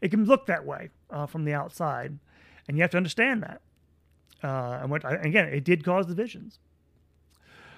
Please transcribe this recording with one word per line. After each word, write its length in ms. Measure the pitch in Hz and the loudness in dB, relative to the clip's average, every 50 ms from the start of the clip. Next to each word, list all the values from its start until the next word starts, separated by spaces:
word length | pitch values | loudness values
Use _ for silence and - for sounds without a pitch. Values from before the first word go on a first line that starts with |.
| - | -2
It 80 | 175 | 2
can 160 | 185 214 214 | 4 4 6
look 180 | 196 180 170 - | 6 6 4 4
that 200 | - 180 156 147 | 0 -2 -2 -2
way, 240 | 139 139 139 - - _ _ _ - | -6 -10 -10 -10 -14 _ _ _ -12
uh, 160 | - 147 147 | -8 -6 -6
from 220 | 143 - 160 151 | -6 -4 -4 -2
the 80 | 147 147 | -2 -2
outside, 640 | 147 139 - - - 175 151 135 123 120 139 147 143 _ _ _ - - - - - - - | -2 -4 -6 -6 -4 -4 -2 -2 -4 -6 -8 -10 -12 _ _ _ -20 -20 -20 -20 -20 -8 -4
and 80 | 143 | 2
you 60 | 151 170 | 2 2
have 80 | 170 | 4
to 80 | - 175 | 4 2
understand 440 | 185 160 - - 226 269 262 220 - | 0 0 2 2 2 2 2 0 -2
that. 200 | - - - _ _ _ _ _ _ _ _ _ _ _ _ _ _ - - - | -6 -10 -16 _ _ _ _ _ _ _ _ _ _ _ _ _ _ -20 -8 -6
Uh, 380 | 139 135 131 123 120 123 131 135 | -4 -2 -2 -4 -4 -6 -6 -4
and 80 | 135 | -2
what, 160 | 147 151 - | -4 -2 -2
I, 80 | 131 147 | -2 -2
again, 340 | 185 160 151 170 214 175 151 | -2 0 2 4 4 2 2
it 160 | 139 143 135 | 0 -2 2
did 200 | 170 180 160 147 | 2 2 2 4
cause 200 | 180 180 196 190 | 2 2 2 0
divisions. 540 | 170 175 180 233 240 - - - 220 - _ _ _ _ _ _ _ _ _ _ _ _ _ _ _ _ _ _ _ - - - - - | 0 -2 -4 -4 -6 -6 -14 -16 -18 -18 _ _ _ _ _ _ _ _ _ _ _ _ _ _ _ _ _ _ _ -20 -20 -20 -20 -20